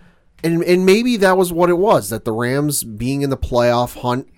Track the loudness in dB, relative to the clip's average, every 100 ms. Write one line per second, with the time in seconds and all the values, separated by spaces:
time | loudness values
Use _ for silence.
0 | -20 _ _ _ -2 -2 2 2 4 4
1 | 2 2 2 2 0 0 2 2 2 2
2 | 0 -6 -4 -4 -2 -2 -2 -4 -6 -6
3 | -6 -2 -2 -4 -2 0 2 2 -2 -4
4 | -4 -4 -6